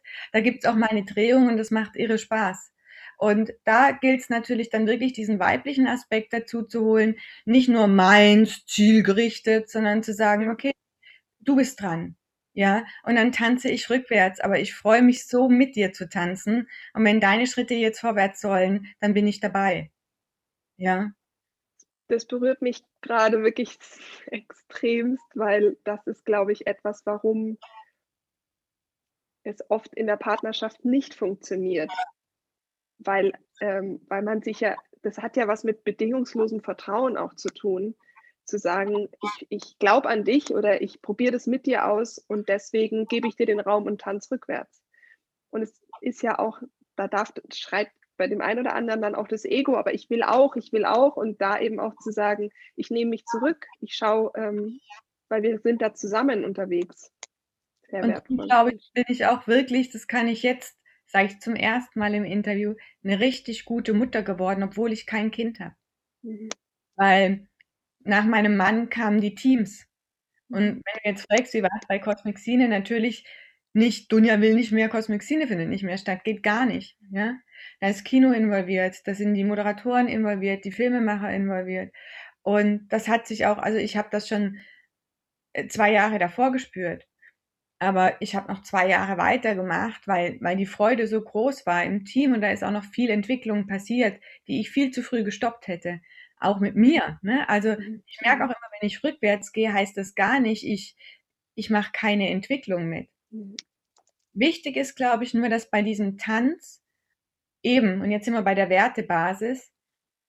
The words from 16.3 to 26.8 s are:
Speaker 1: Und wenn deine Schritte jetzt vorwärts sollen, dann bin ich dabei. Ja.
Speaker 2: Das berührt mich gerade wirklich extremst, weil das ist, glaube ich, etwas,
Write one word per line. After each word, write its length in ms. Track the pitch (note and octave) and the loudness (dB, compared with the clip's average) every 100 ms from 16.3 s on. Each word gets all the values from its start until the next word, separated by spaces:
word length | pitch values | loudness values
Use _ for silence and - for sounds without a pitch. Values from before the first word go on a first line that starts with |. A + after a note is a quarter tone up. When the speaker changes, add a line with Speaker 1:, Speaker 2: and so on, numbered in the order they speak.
| F#3 G#3 A#3 A3+ - - | -4 -2 -4 -4 -12 -10
Speaker 1:
Und 120 | A3 G#3+ | 0 4
wenn 160 | G#3+ | 4
deine 260 | G3 A3 B3 | 4 4 0
Schritte 280 | - B3 A#3 | -2 -2 0
jetzt 260 | A3 A3 | 0 -2
vorwärts 400 | A#3 G3+ F#3+ - | -2 0 0 -2
sollen, 460 | G#3 F#3+ F#3 G3+ G3+ - | -2 2 2 0 -4 -4
dann 120 | G#3 G3+ | 0 2
bin 120 | G#3 | 2
ich 120 | G#3 | 0
dabei. 500 | G3+ G3 G3 D#3+ D#3 _ _ _ _ _ _ _ _ - | -2 0 0 -2 -6 _ _ _ _ _ _ _ _ -6
Ja. 340 | F#3 F#3 G#3 - _ _ _ _ _ _ _ _ - | -2 0 -2 -10 _ _ _ _ _ _ _ _ -4
Speaker 2:
Das 160 | A#3 - | -4 -2
berührt 360 | B3 B3 C4+ | -2 0 0
mich 220 | B3 A#3 - _ | -2 -4 -10 _
gerade 420 | - A#3 A3 A3 | -4 2 4 4
wirklich 340 | A3 A3 A#3+ - - - - - - | 2 0 -4 -10 -20 -20 -20 -20 -14
extremst, 960 | G#3+ - - _ - A#3 A#3 A#3+ C4 _ - | -14 -14 -20 _ -4 -2 0 0 -4 _ -4
weil 420 | G#3+ G#3 G#3 - G#3 | 0 2 2 0 -6
das 200 | G#3 - | -8 -8
ist, 180 | A3 - | -8 -2
glaube 260 | G#3 G3 | 0 0
ich, 160 | G#3 - | -2 -6
etwas, 380 | G3+ | -6